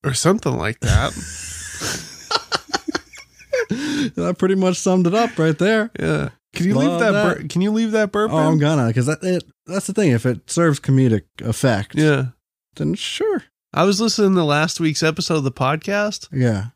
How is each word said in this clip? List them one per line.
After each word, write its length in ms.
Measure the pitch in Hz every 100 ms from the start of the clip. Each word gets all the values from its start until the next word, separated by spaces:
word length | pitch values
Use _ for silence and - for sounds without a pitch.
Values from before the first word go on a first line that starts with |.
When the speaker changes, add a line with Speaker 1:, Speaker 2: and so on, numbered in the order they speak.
| 147
Speaker 1:
Or 80 |
something 420 | 131 160 208 - 123
like 220 | 101 117
that. 320 | 113 - 139
Speaker 2:
<laughs> 1900 | - - - - - - - - - - - - - - - - - - - - - - _ - 508 453 233 302 294 269 -
That 200 | 170 180
pretty 160 | 185 190
much 220 | 185 180
summed 300 | - 185 175
it 60 |
up 240 | 208 233 -
right 200 | 160 156
there. 340 | 196 220 220 -
Speaker 1:
Yeah. 300 | 165 151 139 - _ -
Can 100 | 175
you 80 | -
leave 140 | -
Speaker 2:
Love 100 | -
Speaker 1:
that 100 | 226
Speaker 2:
that. 260 | 202 196 -
Speaker 1:
bur-, 100 | 156
can 140 | 175
you 100 | 196
leave 200 | 214 226
that 200 | 220 208
burp 200 | 208 214
Speaker 2:
Oh, 60 | 160
I'm 160 | 156
Speaker 1:
in? 60 | 156
Speaker 2:
gonna, 320 | 147 156 117
'cause 140 | 113 127
that, 180 | 156
it, 200 | 185 180 - _ -
that's 180 | 185 -
the 60 |
thing. 180 | 196 190
If 140 | 117 127
it 240 | 117 -
serves 300 | - 170 139
comedic 440 | - 135 131 110 - -
effect, 540 | 110 107 135 107 110 147
Speaker 1:
Yeah. 320 | 156 139 131 - _ _ _ -
Speaker 2:
then 200 | 151 185
sure. 480 | - - 427 381 - _ _
Speaker 1:
I 120 | 143
was 180 | 185 196
listening 320 | 226 214 202 190
to 80 |
last 360 | 156 147 160 -
week's 240 | 165 147
episode 320 | 160 156 175 160
of 80 |
the 80 | 135
podcast. 760 | - 131 156 - 202 208 202 -
Speaker 2:
Yeah. 360 | 139 123 104 110